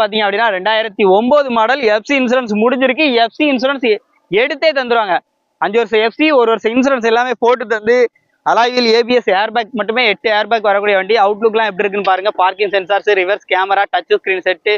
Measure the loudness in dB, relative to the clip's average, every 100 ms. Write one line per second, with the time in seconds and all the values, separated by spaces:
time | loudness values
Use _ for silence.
0 | -2 -2 -2 0 -2 -2 -2 -2 -2 0
1 | 2 4 4 2 2 0 0 0 0 0
2 | 0 0 0 0 -2 0 0 2 0 0
3 | 0 2 0 0 -2 0 -2 -2 -2 -2
4 | _ _ -4 -2 0 0 -2 0 0 0
5 | 0 -2 -6 _ _ -6 -2 -2 0 0
6 | 0 0 0 2 2 0 -2 0 0 0
7 | 0 0 -2 -2 0 0 -2 -4 0 2
8 | 0 _ _ _ -2 0 0 0 2 2
9 | 2 0 0 0 0 -4 -4 -4 -4 0
10 | 0 0 -2 -2 0 0 0 0 2 0
11 | 2 2 2 0 0 0 -2 -2 -4 -2
12 | 0 0 0 0 0 0 -2 -2 0 -2
13 | 0 0 0 -4 -2 -2 0 0 0 -4
14 | -2 -2 -2 -4 -2 -4 -2